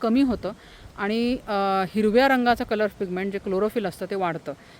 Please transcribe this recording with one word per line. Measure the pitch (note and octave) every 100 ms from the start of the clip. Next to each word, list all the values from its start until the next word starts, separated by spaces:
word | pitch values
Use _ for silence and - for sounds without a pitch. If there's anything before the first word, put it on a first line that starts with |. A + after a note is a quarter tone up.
कमी | A3+ B3
होतं | C4+ G3+ F#3 - - - - -
आणि, | G3+ A3+ A#3+ B3+ -
अ, | G3+ G3 F#3+ F#3
हिरव्या | A3 G#3+ A3+ C4+
रंगाचं | C4 A#3+ A#3
कलर | B3 G#3+ G#3+
पिगमेंट | - F#3+ F3+ G3
जे | G3
क्लोरोफिल | G3+ F#3 G#3+ A#3 F#3+
असतं, | - F#3
ते |
वाढतं, | G3 F3+ D#3+ D3+ C#3+ -